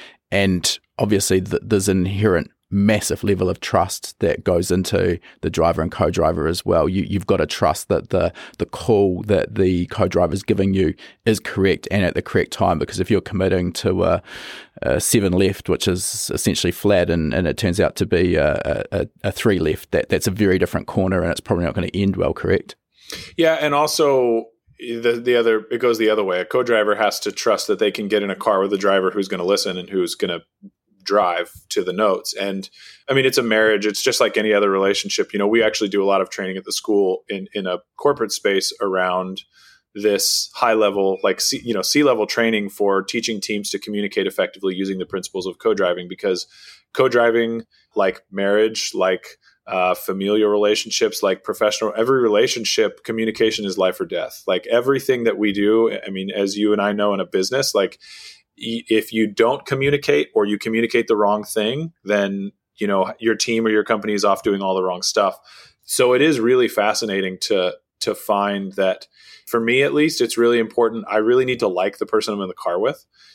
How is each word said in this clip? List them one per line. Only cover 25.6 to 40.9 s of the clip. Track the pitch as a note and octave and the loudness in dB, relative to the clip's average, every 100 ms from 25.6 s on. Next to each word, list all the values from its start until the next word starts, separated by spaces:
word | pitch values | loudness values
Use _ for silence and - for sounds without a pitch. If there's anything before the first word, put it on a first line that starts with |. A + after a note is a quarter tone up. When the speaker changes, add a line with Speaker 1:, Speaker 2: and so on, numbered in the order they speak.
| G#2+ | 0
Speaker 2:
it | - | 0
goes | B2 A2+ | 0 2
the | A2 | 2
other | G#2+ | 2
way. | F#2+ F2+ | 0 -2
A | F2+ | -2
co-driver | B2+ B2 A2+ G#2 G#2 | -2 2 2 2 2
has | G#2 - | 0 0
to | - | -6
trust | - A#2 G2 - | -4 0 0 0
that | F#2+ | 0
they | G#2 | 0
can | G#2 G2+ | -2 -2
get | G#2 | -2
in | G2+ | -2
a | F#2 | -2
car | A2+ F#2+ | 0 2
with | G2 | 0
a | G2 | 0
driver | G2 G2 F#2 | 2 2 0
who's | G#2 F#2+ | -2 -4
gonna | F#2+ F2+ | -4 0
listen | G2+ G2 F#2 | 0 -2 -6
and | F2 | -4
who's | F#2+ F2 - | -2 -2 -4
gonna | F#2 E2+ - _ G2 _ _ _ | -4 -4 -10 _ -20 _ _ _
drive | - G#2 F2+ E2+ F2 - - | 0 2 2 0 -4 -10 -6
to | G#2+ | -4
the | F2+ | -2
notes. | F2+ G#2+ F#2 - | 0 0 0 -4
And | G2+ G2+ F#2+ - - - - - | -6 -6 -6 -10 -18 -20 -10 -2
I | |
mean, | C3+ C3 | 0 2
it's | C3 | 0
a | |
marriage. | A#2 A2 A2 G#2 G#2 | 2 2 4 2 0
It's | G2+ | -2
just | C3 - | -2 2
like | A2+ A2 | 0 2
any | G#2+ | 2
other | G2+ G2+ | 2 2
relationship. | G2 G2 G2+ G2+ - - | 2 2 0 -2 -4 -4
You | G#2 | -2
know, | G2+ | 2
we | A#2 | 2
actually | A2 A2 G#2 | 2 0 -2
do | G2+ | 0
a | G2 | 2
lot | F#2+ | 2
of | F#2 | 0
training | - F#2+ F#2+ | -6 -8 -8
at | - | -8
the | |
school | - - G2+ F#2+ F#2 - | -6 0 2 2 -2 -6
in, | G2 G2 | -10 -8
in | G#2 F#2 | -6 -4
a | F2+ - - | -6 -8 -2
corporate | D3 A#2+ G#2+ | 0 0 -2
space | - G#2 G2 - - | -2 0 0 -2 -4
around | G2+ F#2 F#2 F#2 F#2 F#2+ - _ - _ _ | -2 0 0 -2 -4 -10 -16 _ -20 _ _
this | G#2 G#2+ G2+ - - - - | -2 0 0 0 -2 -4 -2
high | A#2+ | 2
level, | A2 G#2 | 4 2